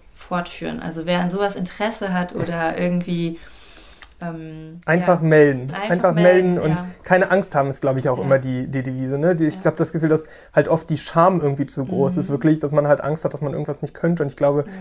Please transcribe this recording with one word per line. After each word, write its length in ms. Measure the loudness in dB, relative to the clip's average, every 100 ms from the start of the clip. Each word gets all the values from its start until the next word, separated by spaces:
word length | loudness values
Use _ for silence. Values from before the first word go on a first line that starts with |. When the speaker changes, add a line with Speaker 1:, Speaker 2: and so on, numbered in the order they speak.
| -20
Speaker 1:
fortführen. 680 | -20 -8 -6 -6 -8 -8 -8
Also 240 | -8 -8
wer 160 | -4 -2
an 80 | -2
sowas 260 | -2 -2
Interesse 600 | -4 -8 -4 -4 -4 -4
hat 200 | -4 -4
oder 440 | -4 -6 -2 -2 -2
Speaker 2:
<laughs> 20 |
Speaker 1:
irgendwie... 580 | -2 -2 -2 -4 -4 -6 -14 -20 -20 -20 -20 -20 -20 -14
Ähm, 600 | -12 -10 -12 -14 -16 -8
Speaker 2:
Einfach 360 | 0 2 4 4
Speaker 1:
ja. 60 | 6
Speaker 2:
melden. 420 | 6 6 4 -4
Speaker 1:
Einfach 180 | -6 -2
Speaker 2:
Einfach 240 | 2 2
Speaker 1:
melden, 400 | 4 6 6 4
Speaker 2:
melden 40 | 2
und 120 | 0 -2
Speaker 1:
ja. 100 | -4 -10
Speaker 2:
keine 260 | 2 2 4
Angst 240 | 2 2
haben, 160 | 0 0
ist, 100 | 0
glaub 140 | -2 0
ich, 100 | 0
auch 100 | 0
Speaker 1:
Ja. 60 |
Speaker 2:
immer 140 | 2 2
die, 260 | 2 -4 -4
die 160 | -6
Devise, 340 | -4 -4 -4 0
ne? 180 | 2 2
Die, 80 | 0
ich 80 | 0
Speaker 1:
Ja. 40 |
Speaker 2:
glaub, 140 | -2 0
das 160 | -2
Gefühl, 160 | 0 2
dass 160 | 2 0 -18 -4
halt 140 | 0 2
oft 220 | 2 -2
die 80 | -6
Scham 420 | -2 2 4 4
irgendwie 260 | 0 -2 -4
zu 180 | -6
groß 320 | -4 0 0 0
ist, 120 | -2
Speaker 1:
Mhm. 40 |
Speaker 2:
wirklich, 260 | 0 2 0
dass 120 | 0
man 160 | 0 2
halt 120 | 2
Angst 240 | 0 -4
hat, 80 | -4
dass 100 | -4
man 100 | -6
irgendwas 280 | -6 -6 -8
nicht 140 | -10
könnte. 280 | -4 -2 0
Und 40 | -2
ich 80 | 0
glaube, 280 | 2 2 -2 -8